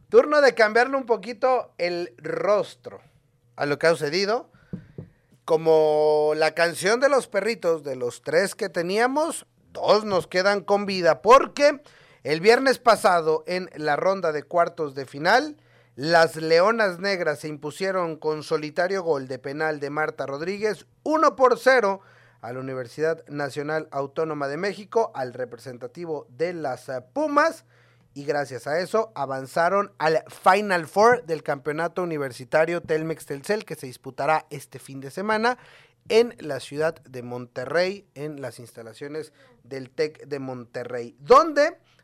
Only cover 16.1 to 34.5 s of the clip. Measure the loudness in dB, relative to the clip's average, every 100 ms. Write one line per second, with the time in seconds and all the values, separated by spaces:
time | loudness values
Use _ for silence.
16.1 | 4 4 2 2 4 4 2 0 -2 -4
17.1 | -2 -2 -4 -6 -10 -10 -6 -4 -2 -4
18.1 | -4 -6 -6 -4 -4 -4 -4 -2 -2 -2
19.1 | -2 -4 -10 -8 -4 -4 -4 -6 -4 -4
20.1 | -4 -8 -8 -8 -4 -4 -6 -12 _ -2
21.1 | 2 2 4 2 4 4 4 4 -2 _
22.1 | _ _ _ -12 -10 -8 -8 -10 -4 -2
23.1 | -2 -6 -8 -8 -6 -4 -6 -6 -6 -6
24.1 | -4 -4 -4 -6 -4 -6 -6 -4 -2 -2
25.1 | -4 -8 -8 -10 -10 -16 -14 -14 -12 -8
26.1 | -8 -10 -6 -4 -4 -6 -6 -8 -10 -8
27.1 | -4 0 2 0 -2 _ _ _ _ _
28.1 | -12 -4 -4 -4 -8 -6 -4 -2 -2 -2
29.1 | -6 -6 -8 -6 0 2 2 -2 -2 0
30.1 | 0 -2 0 4 4 4 -2 -2 4 6
31.1 | 4 0 -8 -4 -6 -4 -4 -4 -4 -4
32.1 | -4 -6 -8 -2 2 2 0 -2 -2 -2
33.1 | -8 -8 -10 -4 -4 -6 -14 -14 -16 -14
34.1 | -6 0 0 -2